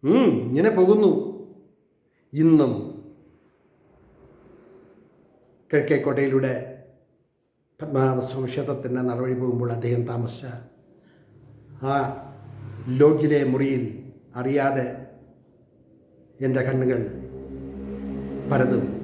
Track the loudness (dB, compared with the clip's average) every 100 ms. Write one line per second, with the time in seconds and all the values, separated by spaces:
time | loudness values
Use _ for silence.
0 | 4 4 4 2 0 2 2 4 6 6
1 | 4 2 -2 -10 -16 -20 _ _ _ _
2 | _ _ _ 2 6 6 4 0 -8 -12
3 | -18 -20 _ _ _ _ _ _ _ _
4 | _ _ -20 -20 _ -20 -20 -20 -20 _
5 | _ _ _ _ _ _ _ 0 4 2
6 | 2 0 2 2 0 -4 -8 -14 -20 _
7 | _ _ _ _ _ _ _ _ -4 0
8 | 2 0 -4 -6 -6 -6 -4 -6 -4 -4
9 | -2 -2 -2 -2 -2 -2 -2 -4 -2 -2
10 | -2 -4 -6 -8 -14 -14 -18 _ _ _
11 | _ _ _ -20 -20 -20 -20 -10 -2 0
12 | -2 -6 -12 -18 -18 -16 -16 -14 -6 6
13 | 6 6 4 2 2 2 2 0 -2 -8
14 | -16 -20 _ -6 -2 2 2 0 -4 -6
15 | -16 -20 -20 -20 _ _ _ _ _ _
16 | _ _ _ _ -2 0 0 0 0 0
17 | -4 -8 -14 -14 -14 -14 -12 -12 -12 -10
18 | -10 -10 -10 -10 -2 2 2 2 -2 -6